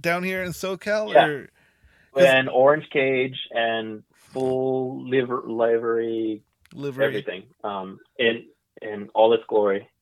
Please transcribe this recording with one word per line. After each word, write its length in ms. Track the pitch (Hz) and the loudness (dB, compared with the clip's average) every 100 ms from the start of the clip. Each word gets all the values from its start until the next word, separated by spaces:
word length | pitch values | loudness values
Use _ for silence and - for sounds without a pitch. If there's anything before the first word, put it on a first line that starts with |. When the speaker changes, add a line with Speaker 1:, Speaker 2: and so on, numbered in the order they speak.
Speaker 1:
down 240 | 170 175 | -4 -2
here 180 | 185 190 | -4 -6
in 80 | 185 | -8
SoCal, 600 | - 190 185 208 214 214 | -8 -8 -6 -4 -4 4
Speaker 2:
Yeah. 100 | 156 | 4
Speaker 1:
or 240 | 151 139 - _ _ _ _ _ _ | 4 0 -10 _ _ _ _ _ _
'cause 100 | 139 | 4
Speaker 2:
And 240 | 135 131 131 | 6 6 4
orange 420 | 123 135 151 - | 4 6 4 0
cage 460 | 147 135 131 131 127 - | -2 0 0 -2 -6 -8
and 500 | 117 117 113 110 107 - | -4 -2 -2 -6 -12 -16
full 960 | _ _ 131 131 131 131 131 127 135 127 | _ _ -4 -2 -2 -2 -2 -4 -8 -4
liver-, 360 | 135 123 123 - | -2 -2 -6 -6
livery, 960 | 113 117 117 117 117 113 113 110 110 - _ _ | -2 0 2 0 -2 -2 -4 -4 -6 -12 _ _
Speaker 1:
Livery. 300 | - 143 131 | -12 -10 -2
Speaker 2:
everything, 400 | 139 104 - 90 101 _ | -2 -2 -8 -12 -16 _
um, 380 | 104 98 95 95 _ - | -8 -8 -10 -16 _ -2
in, 280 | 117 117 - _ _ - | 0 0 -8 _ _ -16
in 260 | 110 104 101 | -12 -12 -4
all 200 | 107 113 | 2 4
its 100 | 113 - | 4 2
glory. 420 | 107 104 98 - _ | 0 2 0 -6 _